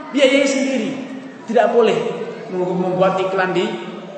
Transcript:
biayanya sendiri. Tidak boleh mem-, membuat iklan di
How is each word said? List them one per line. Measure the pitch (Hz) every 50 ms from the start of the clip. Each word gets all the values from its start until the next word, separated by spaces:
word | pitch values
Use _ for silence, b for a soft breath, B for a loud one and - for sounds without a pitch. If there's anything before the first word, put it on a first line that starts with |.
| - -
biayanya | 233 285 277 262 277 277 277
sendiri. | - - 262 - 262 262 226 208 165 - - - - - - - - - - -
Tidak | - 220 240 208 -
boleh | - 233 220 202 170 - - - - - - - - - - -
mem-, | 185 180 180 185 175
membuat | 180 185 180 180 185 190 190 185 185
iklan | 185 190 196 190 185 180 170
di | 180 208 220 214 - - - - - - - -